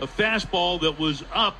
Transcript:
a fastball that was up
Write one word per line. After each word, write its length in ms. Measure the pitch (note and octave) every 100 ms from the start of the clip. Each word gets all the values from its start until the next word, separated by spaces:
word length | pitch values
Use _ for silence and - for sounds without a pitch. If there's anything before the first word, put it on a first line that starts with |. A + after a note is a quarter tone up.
a 60 | -
fastball 760 | - G#3+ A3 - F#3 F3 F3
that 160 | D#3+ D3+
was 280 | D#3 C#3+ -
up 240 | F#3 G#3+ -